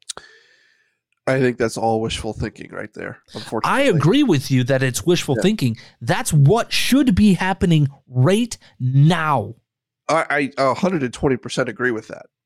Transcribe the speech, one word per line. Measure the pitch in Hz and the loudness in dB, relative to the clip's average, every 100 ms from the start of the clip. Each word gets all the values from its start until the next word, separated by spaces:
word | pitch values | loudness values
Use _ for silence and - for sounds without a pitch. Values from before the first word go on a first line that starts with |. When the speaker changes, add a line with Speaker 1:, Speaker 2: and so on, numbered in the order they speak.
| - - - _ _ _ _ _ _ _ _ _ - | -18 -18 -20 _ _ _ _ _ _ _ _ _ -4
Speaker 1:
I | 135 | 0
think | 127 120 | 0 0
that's | 113 - | -4 -2
all | 113 110 | -2 -2
wishful | 113 - 110 | -2 -6 -8
thinking | 107 110 - 87 | -8 -10 -10 -16
right | 90 104 | -14 -14
there, | - 92 - _ | -12 -14 -14 _
unfortunately. | 117 107 110 - 220 | -16 -10 -4 -2 0
Speaker 2:
I | |
agree | 277 170 147 262 | 2 2 2 4
with | 285 151 - | 2 2 0
you | 131 | 0
that | 123 131 | 0 0
it's | 131 120 | -2 -2
wishful | - 175 - 127 | -2 0 0 0
Speaker 1:
Yeah. | |
Speaker 2:
thinking. | 147 156 127 110 - - | 0 0 -2 -4 -12 -10
That's | 113 185 254 | -6 -4 0
what | 151 139 220 - | 4 4 4 0
should | - - 269 262 | -2 2 2 4
be | 185 208 | 4 4
happening | 180 190 190 180 160 143 - - | 4 0 -2 2 2 2 -4 -6
right | 123 131 208 240 - _ - | 0 2 2 -2 -8 _ -6
now. | 127 135 151 175 156 135 104 117 _ _ _ _ - | 0 4 4 4 0 -2 -4 -12 _ _ _ _ -2
Speaker 1:
I, | 156 - | -2 0
I | 143 139 - | -2 -2 0
a | 135 | 0
hundred | 120 185 185 | 0 -2 -2
and | 127 | -4
twenty | - 147 127 | -2 -2 -2
percent | 120 - 123 | -4 -4 -4
agree | 101 127 | -2 -4
with | 110 - | -4 -8
that, | - - _ | -16 -20 _